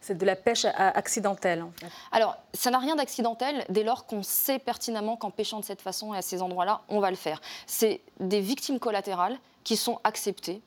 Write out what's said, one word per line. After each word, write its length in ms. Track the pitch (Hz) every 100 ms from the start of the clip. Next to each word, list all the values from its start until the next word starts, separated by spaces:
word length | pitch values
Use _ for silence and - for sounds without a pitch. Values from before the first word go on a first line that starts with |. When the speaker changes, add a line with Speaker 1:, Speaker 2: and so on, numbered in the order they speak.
Speaker 1:
c'est 160 | - 180
de 80 | 196
la 100 | 190
pêche 300 | - 226 214
a-, 60 |
accidentelle, 880 | - 190 - - - 202 196 190 170
en 100 | 170 170
fait. 80 | 175 - -
Speaker 2:
Alors, 240 | 233 214 - - -
ça 160 | 247
n'a 80 | 247
rien 160 | 262 311
d'accidentel 680 | - - 233 226 254 294 -
dès 140 | 190
lors 240 | 214 247 -
qu'on 160 | 214
sait 340 | 196 - - 269
pertinemment 600 | 247 226 - 226 214 226
qu'en 120 | 208
pêchant 300 | - 208 214
de 60 | -
cette 160 | 196
façon 340 | 190 185 214 202
et 20 |
à 60 |
ces 180 | 180 185
endroits-là, 400 | 185 180 180 214 -
on 100 | 208
va 120 | 196
le 40 | 185
faire. 260 | 160 156 - - -
C'est 340 | - 220 - - -
des 220 | 190 208
victimes 380 | 196 277 - 262
collatérales 580 | 240 208 196 180 185 262 _ _
qui 140 | - 220
sont 220 | - 233
acceptées 580 | 214 208 - 185 - 190